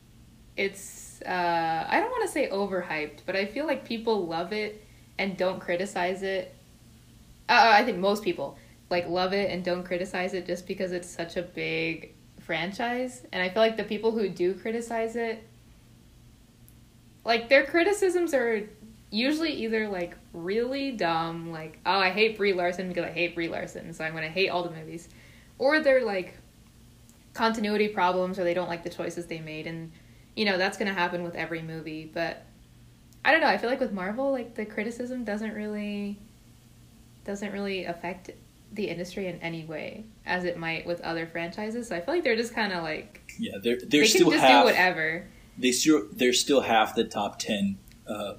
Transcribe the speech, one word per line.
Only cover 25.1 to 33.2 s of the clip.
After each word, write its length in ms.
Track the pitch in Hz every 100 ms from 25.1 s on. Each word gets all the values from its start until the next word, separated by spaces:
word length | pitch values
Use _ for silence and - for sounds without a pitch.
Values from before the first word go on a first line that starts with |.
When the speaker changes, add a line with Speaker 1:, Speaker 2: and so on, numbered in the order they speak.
| - - - - -
Speaker 1:
Or 220 | 262 311
they're, 240 | 294 262
like, 320 | 220 196 180 - - - - - - - - - -
continuity 540 | - 226 220 208 208 208
problems, 500 | 208 180 185 185 196
or 40 |
they 100 | 175
don't 160 | 175 170
like 140 | 170
the 60 | 175
choices 360 | - 175 170 175
they 120 | 165
made, 280 | 156 156 160
and, 240 | 165 165 - - - - -
you 100 | 208
know, 120 | 185
that's 200 | 190 190
gonna 160 | 202
happen 300 | 190 180 175
with 120 | 175 160
every 260 | 160 165
movie. 440 | 160 160 156 156 156
But 320 | 175 165 - - - - - - - - -